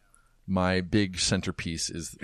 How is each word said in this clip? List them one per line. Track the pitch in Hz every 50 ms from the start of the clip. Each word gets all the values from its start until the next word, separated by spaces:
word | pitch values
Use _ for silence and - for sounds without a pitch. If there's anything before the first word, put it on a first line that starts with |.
| _ _ _ _ _ _ _ _ _ -
my | 95 92 92 92 92 92
big | 90 85 113 107 104 92 92 87
centerpiece | - - 104 92 - 92 87 - - 87 82 80 - -
is | - 85 80 - - -